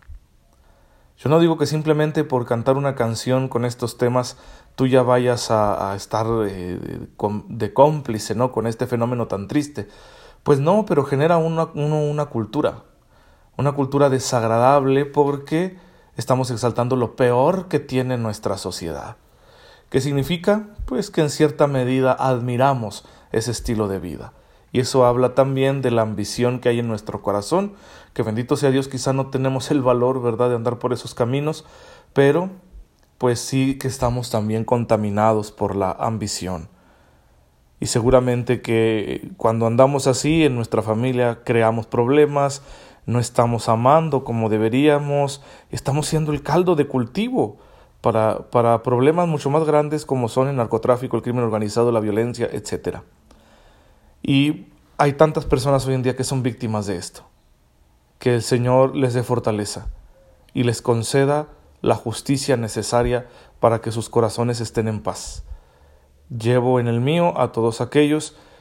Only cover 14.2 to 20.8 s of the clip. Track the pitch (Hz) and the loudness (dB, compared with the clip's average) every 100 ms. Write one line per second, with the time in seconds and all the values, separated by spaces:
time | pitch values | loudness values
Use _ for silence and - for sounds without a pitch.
14.2 | - 123 110 113 123 143 135 135 143 143 | 0 0 2 4 6 6 4 2 0 2
15.2 | 143 139 139 156 185 185 - - _ - | 2 0 -2 -2 -2 -6 -20 -20 _ -12
16.2 | - 127 123 113 120 113 120 127 113 - | 0 0 0 0 -2 0 0 0 -2 2
17.2 | 123 120 143 185 - 147 135 127 127 127 | 2 4 2 2 -2 -4 -2 -2 -2 -2
18.2 | 113 101 - 95 95 - 82 71 - - | -4 -4 -6 -6 -6 -8 -8 -8 -10 -16
19.2 | _ _ _ - - - _ 135 143 139 | _ _ _ -20 -20 -20 _ -2 0 -2
20.2 | 135 175 180 208 214 - | -2 -2 0 0 -2 -12